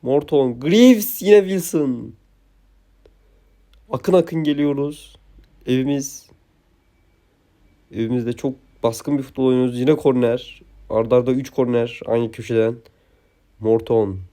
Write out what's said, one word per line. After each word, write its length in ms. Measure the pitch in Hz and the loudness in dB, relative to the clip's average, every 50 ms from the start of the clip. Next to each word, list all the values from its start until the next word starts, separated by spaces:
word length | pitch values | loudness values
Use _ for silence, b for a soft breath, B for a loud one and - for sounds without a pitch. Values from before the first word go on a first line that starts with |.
| - | -2
Morton, 580 | 123 135 143 143 - 156 143 135 127 120 120 | 0 0 0 0 0 0 0 0 0 -2 -4
Greaves, 640 | 127 151 180 220 240 254 254 214 208 - - - 185 | -2 0 4 8 8 8 8 6 2 -6 -8 -6 2
yine 180 | 190 208 208 | 6 6 6
Wilson. 720 | 196 190 190 190 170 - - 165 147 135 127 117 113 - - _ _ _ _ _ _ _ _ _ _ _ _ _ _ _ _ _ _ - _ _ _ _ _ _ _ _ _ _ _ _ _ _ _ _ | 6 2 -4 -6 -6 -4 -4 -2 -2 -2 -4 -6 -10 -16 -18 _ _ _ _ _ _ _ _ _ _ _ _ _ _ _ _ _ _ -20 _ _ _ _ _ _ _ _ _ _ _ _ _ _ _ _
Akın 220 | - 120 - - 175 | -8 -4 -2 2 2
akın 320 | 180 165 165 165 165 156 | 2 2 2 -2 -2 -2
geliyoruz. 760 | 151 147 143 147 147 143 139 143 147 147 - - - - - _ _ - - _ _ _ _ - | 0 0 0 0 0 0 -2 -4 -6 -8 -12 -18 -20 -20 -20 _ _ -20 -20 _ _ _ _ -4
Evimiz, 640 | - 127 131 131 139 143 139 131 - - - - _ _ _ _ _ _ _ _ _ _ _ _ _ _ _ _ _ _ _ _ _ _ _ _ _ _ _ _ _ _ _ _ _ - | -2 -2 -2 0 -2 -2 -4 -4 -8 -12 -16 -20 _ _ _ _ _ _ _ _ _ _ _ _ _ _ _ _ _ _ _ _ _ _ _ _ _ _ _ _ _ _ _ _ _ -8
evimizde 400 | 101 113 113 123 123 117 117 113 | -6 -4 -4 -2 -4 -4 -4 -6
çok 220 | - - 139 131 - _ _ _ _ - | -6 -6 -8 -8 -8 _ _ _ _ -4
baskın 360 | 117 117 - - - 143 143 | -4 -4 -4 -6 -4 -4 -4
bir 40 | 131 | -4
futbol 240 | 131 - - 131 | -6 -6 -2 0
oynuyoruz. 320 | 131 127 127 127 127 120 120 | 2 2 2 0 -2 -2 -2
Yine 180 | 123 - 117 | 2 2 0
korner. 680 | 147 - 143 131 123 120 117 117 127 - - - - - _ - - - - | 2 2 0 2 2 2 0 0 -2 -6 -14 -20 -20 -20 _ -20 -20 -12 -4
Arda 260 | - 110 113 110 127 | -2 -2 0 2 2
arda 160 | 123 123 127 127 | 2 2 2 -2
üç 180 | 131 135 131 | -2 -4 -6
korner 500 | - - 131 120 120 120 117 117 - - - | -4 -2 -2 0 0 -2 -2 -2 -6 -12 -6
aynı 240 | - 113 117 117 113 | -2 -2 -2 -2 -4
köşeden. 460 | 110 - 117 - 117 113 110 113 120 120 _ - _ _ _ _ _ _ _ _ _ _ _ _ _ _ | -6 -12 -8 -2 0 0 0 0 -2 -6 _ -20 _ _ _ _ _ _ _ _ _ _ _ _ _ _
Morton. 600 | 107 110 110 113 113 - 123 113 107 98 98 95 92 - | 0 0 0 0 2 0 0 0 0 0 -4 -10 -12 -18